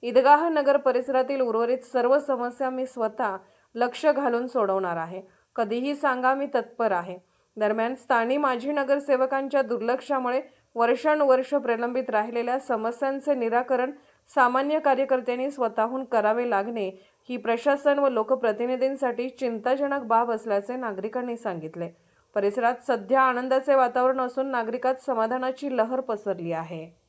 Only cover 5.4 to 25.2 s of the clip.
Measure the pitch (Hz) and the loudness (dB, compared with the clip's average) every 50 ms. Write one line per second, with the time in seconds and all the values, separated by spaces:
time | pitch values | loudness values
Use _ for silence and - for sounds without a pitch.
5.4 | _ _ _ - 233 214 214 240 247 277 294 285 285 285 254 254 254 254 269 269 | _ _ _ -4 -2 -2 -2 -2 -2 -2 -4 0 0 0 0 2 2 2 2 2
6.4 | 277 285 285 262 233 233 - _ 233 220 196 175 175 185 180 180 _ _ _ _ | -2 -2 -2 -2 -2 -2 -4 _ 0 0 0 0 -4 -6 -12 -14 _ _ _ _
7.4 | _ _ _ - 214 208 214 220 226 233 262 262 - _ 262 233 226 233 262 285 | _ _ _ -2 0 0 2 0 0 -2 -2 -6 -2 _ 2 2 2 2 0 0
8.4 | 294 269 254 240 226 277 294 294 277 262 285 285 285 285 277 254 262 254 269 269 | 2 0 0 0 -2 -2 -2 -2 0 0 0 0 2 0 2 2 2 0 0 -2
9.4 | 269 269 269 277 269 220 240 226 214 233 247 262 254 - 294 262 254 247 247 262 | -4 0 0 0 0 0 -2 -4 -2 -2 -2 -2 -2 -2 -2 -2 0 0 -2 -2
10.4 | 262 - _ _ _ _ _ 233 233 233 240 240 - 311 302 302 294 277 262 262 | -4 -6 _ _ _ _ _ 0 2 2 2 2 2 2 2 4 6 6 6 4
11.4 | 262 254 285 285 - 240 233 226 233 240 247 254 254 247 226 214 214 233 233 240 | 4 0 -2 -2 0 0 -2 0 -2 -2 -2 -4 -4 0 0 0 0 0 -4 -4
12.4 | 240 247 247 269 269 - 254 226 220 226 240 233 - 269 277 277 269 302 285 262 | -2 -2 -2 -4 -2 -2 -4 -2 -2 -4 -4 -2 -4 -4 -4 -4 0 -2 0 0
13.4 | 240 226 220 240 247 240 269 247 247 262 285 - _ _ _ _ _ _ - 294 | 0 0 0 0 0 0 0 0 0 -2 -4 -10 _ _ _ _ _ _ 2 2
14.4 | 254 247 247 262 277 285 302 311 311 285 269 240 269 269 262 254 240 - 240 240 | 4 4 4 2 0 2 0 0 2 2 2 2 2 0 0 0 0 -2 -4 -2
15.4 | 254 277 285 269 247 220 226 - 220 226 247 262 269 254 254 226 208 208 220 233 | -4 -6 -2 -2 -2 -2 0 0 -2 -2 -2 -6 -6 -2 0 2 2 2 2 2
16.4 | 247 247 220 196 196 226 233 233 202 190 190 190 - _ _ _ _ _ 247 240 | 0 0 0 0 -2 -2 -4 -4 -6 -6 -6 -10 -20 _ _ _ _ _ -10 -6
17.4 | 202 233 233 240 240 285 277 285 285 294 285 277 285 277 254 233 214 214 262 254 | -2 0 -2 0 2 0 0 2 2 2 2 4 2 2 2 0 0 0 0 0
18.4 | 247 233 208 208 240 240 254 254 247 262 277 269 - 254 233 226 240 262 247 - | 2 0 0 0 -2 -2 -2 0 0 -2 -2 0 -2 -2 -2 -2 -4 -6 -6 -4
19.4 | 262 240 233 220 202 247 262 269 285 277 277 277 254 220 233 226 240 240 233 220 | -6 -4 -4 -2 0 0 0 0 0 -2 -2 -4 0 2 2 2 2 2 -2 -4
20.4 | 226 226 202 202 202 208 240 254 254 226 202 185 185 220 220 254 247 247 233 226 | -2 -2 -2 -2 -2 -4 -8 -6 -6 -6 -6 -6 -8 -6 -4 -4 -4 -4 -8 -6
21.4 | 233 220 185 170 156 156 165 175 170 170 - _ _ _ _ _ _ _ _ 208 | -6 -6 -6 -6 -8 -10 -8 -8 -10 -10 -10 _ _ _ _ _ _ _ _ 0
22.4 | 196 202 202 247 233 233 247 240 - - 254 233 202 190 254 269 262 262 254 240 | 0 0 0 2 0 0 0 -2 -2 -2 -2 -2 0 2 4 4 4 4 2 0
23.4 | 247 262 262 262 262 294 277 269 254 240 240 254 247 254 262 262 254 254 254 269 | 0 0 0 0 2 4 4 4 4 4 2 2 2 2 2 0 -2 -4 -2 -4
24.4 | 262 277 269 247 226 220 226 254 247 254 262 262 - - 254 220 | -4 -2 -2 -4 -4 -4 -6 -2 -2 -2 -2 -2 -2 -4 -2 0